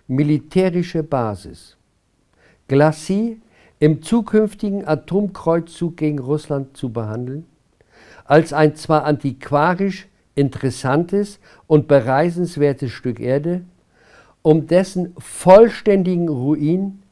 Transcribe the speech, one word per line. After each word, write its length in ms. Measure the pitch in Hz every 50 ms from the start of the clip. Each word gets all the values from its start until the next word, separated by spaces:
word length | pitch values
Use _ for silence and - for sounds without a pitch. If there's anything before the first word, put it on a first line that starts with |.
| _
militärische 960 | - 127 135 151 147 151 139 - - - 185 185 185 175 180 175 175 - 165
Basis, 720 | 147 - 143 127 117 107 101 - - - - - - _ _ _ _ _ _ _ _ _ _ _ _ _ _ _ _ _ _ _ _ -
Glacis 720 | 135 139 147 156 151 - - - 190 202 226 233 226 226 _ _ _ _ _ _ _ -
im 220 | 151 156 156 156
zukünftigen 840 | - - 226 233 220 - - 214 214 208 - - - 202 196 202 -
Atomkreuzzug 1120 | 151 156 131 - - 175 202 208 185 - - - 165 165 170 165 - - - 175 165 165
gegen 240 | - 156 151 147 143
Russland 560 | 123 131 151 151 - - 143 139 135 135 _
zu 160 | - - 123
behandeln, 540 | 113 117 110 107 107 123 123 127 135 151 165 _ _ _ _ _ _ _ _ _ _ _ - - - - _
als 280 | - 143 160 165 -
ein 240 | 143 151 156 151 151
zwar 280 | - - - 160 151 135
antiquarisch 1040 | 151 151 - - 139 117 - - - 143 143 151 175 180 185 196 196 190 - - _ _ _ _ _ -
interessantes 1080 | 143 139 131 - - 131 131 - - - 131 135 156 170 170 196 202 208 202 - _ _ _ - _ _
und 220 | - 156 151 - -
bereisenswertes 1040 | 143 139 110 131 131 139 165 175 170 175 180 175 - 143 147 143 131 - 139 117
Stück 260 | - - - 123 110 107
Erde, 440 | 117 123 131 143 147 170 180 185 175 - _ _ _ _ _ _ _ _ _ _ _ _ _ _
um 260 | - 160 156 165 156 -
dessen 460 | 165 185 190 - - 180 175 170 - -
vollständigen 1120 | - - - - - 180 185 214 233 220 - - - 214 196 196 175 185 180 175 170 165
Ruin 760 | 147 123 127 143 151 147 147 156 175 185 196 196 190 - _ _